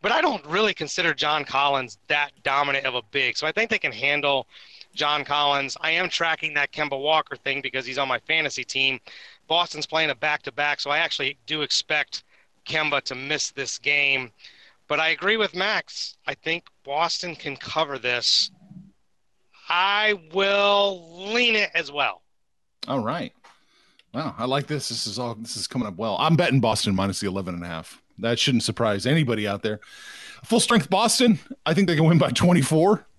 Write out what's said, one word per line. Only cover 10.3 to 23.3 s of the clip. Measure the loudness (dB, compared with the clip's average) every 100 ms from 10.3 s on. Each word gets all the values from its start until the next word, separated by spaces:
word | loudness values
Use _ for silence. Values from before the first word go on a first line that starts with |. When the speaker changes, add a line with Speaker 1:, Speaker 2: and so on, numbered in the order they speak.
| -2 -6 -4 -2 -2
Speaker 1:
so | -2
I | -2
actually | -2 -2 -6 -6 -8
do | -6
expect | -2 -2 -2 -2 -2 -8 _ _ _ _ -6
Kemba | -4 0 -2
to | -4 -10
miss | -6 -4 -4
this | -6 -8 -6
game. | -2 0 2 0 -4 _ -20 -20 -20 _ _
But | -2
I | 0
agree | 0 0 0
with | 0 -2
Max. | -2 -2 -4 -10 -12 -10 -10
I | -8
think | -4 -6 -6 _
Boston | -6 -2 -2 -2 -8 -10
can | -10 -10
cover | -6 -2 -2 -2
this. | -2 -2 2 0 0 -6 -20 -20 -20 _ _ _ _ _ _ _ -2
I | 2 2 4 2 0 -2
will | 0 2 4 4 4 2 0 -12 -14 -4
lean | 0 2 2
it | 0
as | -2 -4
well. | -2 -2 -2 _ _ _ _ _ _ -4
Speaker 2:
All | -2
right. | -2 -4 -8